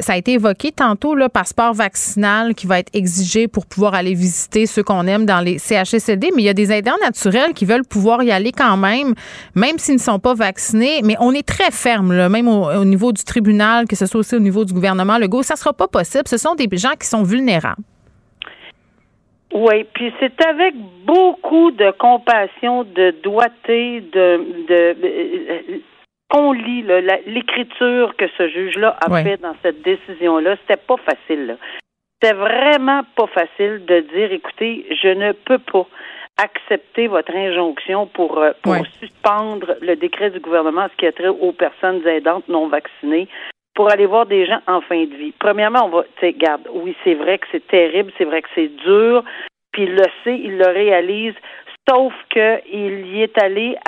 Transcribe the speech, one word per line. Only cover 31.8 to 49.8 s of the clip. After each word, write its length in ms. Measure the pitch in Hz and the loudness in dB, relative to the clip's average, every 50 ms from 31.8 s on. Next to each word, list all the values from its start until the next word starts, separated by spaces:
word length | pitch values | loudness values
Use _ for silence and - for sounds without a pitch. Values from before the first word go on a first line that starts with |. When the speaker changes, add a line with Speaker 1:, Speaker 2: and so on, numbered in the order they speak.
| - _ _ _ _ _ _ _ | -20 _ _ _ _ _ _ _
Speaker 2:
C'était 140 | 226 220 208 | 2 2 2
vraiment 640 | 190 202 214 226 262 269 294 294 277 262 269 277 277 240 - _ | 2 0 -2 0 2 2 2 2 2 2 0 0 0 -2 -2 _
pas 100 | - 220 | -2 -2
facile 580 | - - 185 170 - - - 202 208 214 202 180 | 0 0 -2 -2 -2 -2 -4 -4 -4 -4 -4 0
de 140 | 170 175 170 156 147 160 | 2 2 2 2 0 -2
dire, « 160 | 190 220 196 | -2 -2 -2
Écoutez, 540 | 190 160 - - - - 220 233 233 - - - 151 - | -4 -6 -8 -12 -8 -6 -6 -6 -6 -8 -8 -8 -4 -2
je 60 | 196 190 | 0 0
ne 240 | 185 196 208 208 | 0 0 -2 -4
peux 260 | 196 - _ - 254 254 | -4 -4 _ 0 0 0
pas 280 | - - - 185 180 - - - - - - - - - _ - | 0 0 -2 -2 -2 -2 -8 -20 -20 -20 -18 -20 -20 -8 _ -4
accepter 680 | 208 208 - - - - 208 - - _ - 226 233 220 | -4 -4 -6 -8 -6 -4 -4 -4 -6 _ -4 -2 -2 0
votre 260 | 196 165 - - 165 | 0 -2 -2 -4 -4
injonction 720 | 190 196 190 175 180 175 165 139 - - 190 190 202 208 | -4 -4 -2 -2 -2 -2 -2 -4 -6 -6 -4 -4 -4 -4
pour, 320 | 190 - - 170 156 - 156 | -4 -4 -4 -4 -2 0 0
euh, 140 | 151 151 - - | 0 0 0 0
pour 120 | - 196 185 | -2 -2 -2
Speaker 1:
Ouais. 80 | 170 170 - - _ | -2 -4 -8 -12 _
Speaker 2:
suspendre 760 | 220 - _ _ - 208 208 208 214 220 214 202 185 170 - - | -20 -20 _ _ 0 0 0 0 -2 -4 -8 -6 -6 -6 -6 -2
le 140 | 165 180 170 | -2 -2 -2
décret 340 | 151 175 175 - - 208 202 | -2 -4 -6 -4 -4 -4 -4
du 80 | 185 180 | -4 -8
gouvernement, 480 | - 165 170 165 156 156 156 180 202 185 | -4 -2 0 0 0 0 -2 -2 -4 -4
ce 40 | - | -4
qui 100 | - 185 | -2 -2
a 60 | 160 | -2
trait 140 | - - 175 | -2 -2 -2
aux 260 | 190 - - 185 180 | -2 0 0 -2 -2
personnes 540 | 170 - 180 147 - - 190 185 185 180 156 | 0 -2 -2 -4 -2 -4 -4 -2 -2 -2 -2
aidantes 400 | 170 160 156 147 160 175 190 - - | -2 -2 0 0 -2 -2 -2 -4 -4
non 200 | 175 160 160 151 | -2 -2 -2 -2
vaccinées, 580 | 143 151 - - - - - 143 156 170 190 - - - - - - _ _ _ - | -2 -4 -4 -8 -14 -8 -4 -2 -2 -2 -2 -4 -10 -16 -16 -18 -18 _ _ _ -2
pour 160 | - 208 208 | 2 4 4
aller 140 | 208 202 202 | 4 4 4
voir 200 | 185 202 226 233 | 4 4 2 2
des 200 | 196 202 190 180 | 2 2 2 2
gens 140 | 170 220 226 - | 0 -2 -4 -2
en 140 | 185 185 170 | -2 -2 -2
fin 200 | - - 175 165 160 | -2 -2 -2 -2 -2
de 100 | 147 139 | -4 -6
vie. » 160 | 139 151 151 - - | -10 -12 -10 -8 -2
Premièrement, 460 | - 208 202 208 214 214 233 254 226 | 0 0 2 2 0 2 2 2 2
on 20 | 180 | 2
va, 140 | 165 175 | 0 -2
tu 180 | - - _ - | -2 -2 _ -2
sais, 120 | 185 175 - | -2 -2 0
garde, 280 | - 165 156 147 143 - - | 0 0 0 0 -2 -6 -10
oui, 220 | - 170 170 185 170 - | -10 -8 -8 -8 -10 -2
c'est 120 | - 185 160 | 0 0 0
vrai 240 | 147 147 180 196 190 | 2 0 -2 -2 -2
que 80 | - - | -4 -8
c'est 160 | - 151 - | -8 -8 -2
terrible, 460 | - 196 180 170 160 160 196 208 190 - - | 2 4 4 4 4 2 -2 -4 -4 -4 -4
c'est 60 | 175 | -4
vrai 180 | 151 156 160 | -2 -2 -4
que 60 | 156 - - | -6 -4 -4
c'est 140 | 175 160 147 147 139 147 | -4 -4 -4 -6 -4 0
dur, 400 | 180 202 208 226 233 240 240 233 - - - - - - _ _ _ | 2 4 4 6 4 4 2 0 -4 -10 -16 -16 -18 -18 _ _ _
puis 120 | - 208 | -6 -4